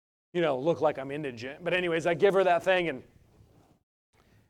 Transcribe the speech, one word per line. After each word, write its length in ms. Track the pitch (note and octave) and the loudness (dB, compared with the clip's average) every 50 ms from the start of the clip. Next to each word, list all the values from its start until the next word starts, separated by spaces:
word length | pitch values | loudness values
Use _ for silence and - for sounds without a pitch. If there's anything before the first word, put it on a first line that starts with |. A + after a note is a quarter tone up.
| _ _ _ _ _ _ - | _ _ _ _ _ _ -4
you 60 | F3 | -2
know, 180 | E3+ D3+ C3+ B2+ | 0 0 0 0
look 220 | C3+ E3 E3 - | 0 0 0 2
like 180 | D#3+ D3+ C3+ C3+ | 0 0 0 -2
I'm 120 | C3+ C3+ | -8 -8
indigent. 540 | C#3 D3+ D#3 C3+ A#2+ A2+ A#2 C3 D3 D#3 F3 | -8 -8 -8 -8 -8 -8 -12 -12 -12 -8 -6
But 100 | E3+ E3+ | -2 -2
anyways, 320 | F#3 F3+ F3 E3 E3+ D3+ | -2 0 0 -2 0 0
I 80 | E3+ F3 | 0 0
give 200 | E3+ G3+ G3 F3+ | 4 4 4 6
her 100 | G3 F#3+ | 6 4
that 180 | F3+ F3 E3+ E3+ | 4 2 2 2
thing, 260 | F#3 F#3 F#3 F3 D#3+ | 2 2 2 0 -2
and, 140 | C3+ B2 - - _ _ _ _ _ _ - _ _ _ _ _ _ _ _ _ _ _ _ _ _ _ _ _ _ _ _ _ | -6 -8 -12 -18 _ _ _ _ _ _ -20 _ _ _ _ _ _ _ _ _ _ _ _ _ _ _ _ _ _ _ _ _